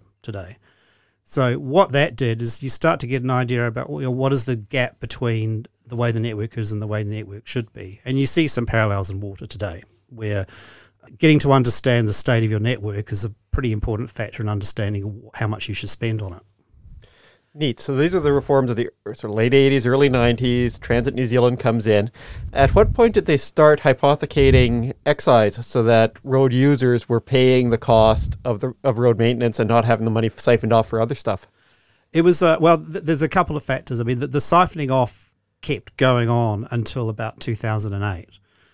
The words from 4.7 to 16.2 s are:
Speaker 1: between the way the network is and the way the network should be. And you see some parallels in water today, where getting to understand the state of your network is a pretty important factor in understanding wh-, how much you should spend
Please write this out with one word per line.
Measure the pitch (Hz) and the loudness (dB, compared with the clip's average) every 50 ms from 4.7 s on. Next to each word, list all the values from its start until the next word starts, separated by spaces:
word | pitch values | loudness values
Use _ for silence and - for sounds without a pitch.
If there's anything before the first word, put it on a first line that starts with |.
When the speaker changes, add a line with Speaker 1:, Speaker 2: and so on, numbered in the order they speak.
| - 131 123 - - _ | -4 -4 -4 -4 -6 _
Speaker 1:
between | - - - - 127 117 113 110 110 110 110 107 117 - _ _ _ 117 | -10 -10 -8 -6 -4 -4 -2 -2 -4 -4 -4 -6 -8 -12 _ _ _ -10
the | 120 | -6
way | 117 120 117 | -2 -2 -2
the | 113 113 | -2 -2
network | 110 120 110 104 107 113 - 117 | -4 -4 -6 -6 -8 -8 -8 -8
is | 107 101 107 | -6 -6 -6
and | 104 107 | -6 -6
the | |
way | 107 107 107 107 | -6 -6 -6 -6
the | 104 107 | -6 -8
network | 107 107 95 101 107 - | -10 -10 -12 -16 -16 -12
should | - - 127 113 - - | -8 -8 -8 -8 -8 -12
be. | 110 92 95 101 - - | -18 -18 -18 -20 -14 -8
And | 127 131 135 | -4 -2 -2
you | 139 | 0
see | 135 - 170 160 139 | 0 0 0 0 0
some | - - 120 | 0 -2 -2
parallels | 107 117 113 110 107 101 98 95 95 | 0 0 0 2 0 0 -2 -4 -6
in | 98 98 | -8 -8
water | 101 101 98 - - | -10 -12 -14 -14 -16
today, | - - 92 107 98 95 - - _ _ _ _ _ | -14 -12 -10 -10 -10 -10 -12 -18 _ _ _ _ _
where | 127 113 110 104 104 101 95 - - - - - - - - _ _ _ _ - - - | -16 -10 -6 -4 -4 -4 -4 -6 -10 -20 -20 -20 -20 -20 -20 _ _ _ _ -20 -4 2
getting | - 156 151 143 | 4 6 6 6
to | - 143 135 | 4 4 4
understand | 135 123 120 117 - - 135 120 120 113 107 | 4 4 4 0 0 2 2 2 2 0 0
the | 104 | 0
state | - - - 123 113 113 | 0 0 2 2 2 0
of | 107 | 0
your | 110 104 | -2 -2
network | 107 120 127 - 101 104 101 101 107 - 110 | -2 -2 -4 -4 -6 -8 -8 -8 -8 -6 -6
is | 101 117 | -6 -6
a | 110 101 _ _ _ - | -6 -8 _ _ _ -4
pretty | - 131 120 | -4 -2 -2
important | 110 104 - 123 107 104 123 - | -4 -4 -4 -4 -6 -6 -6 -8
factor | - - 110 - - - 110 | -10 -10 -10 -10 -8 -8 -6
in | 107 | -4
understanding | 104 101 101 - - - 104 101 107 98 98 | -4 -2 -2 -4 -4 -4 -4 -6 -6 -6 -8
wh-, | 104 101 113 - 110 - - | -10 -12 -14 -18 -16 -10 -6
how | 113 | -6
much | 104 110 - - - | -6 -6 -6 -8 -8
you | 101 | -8
should | - - 101 | -6 -4 -4
spend | - - 117 113 110 107 | -4 -4 -4 -4 -4 -4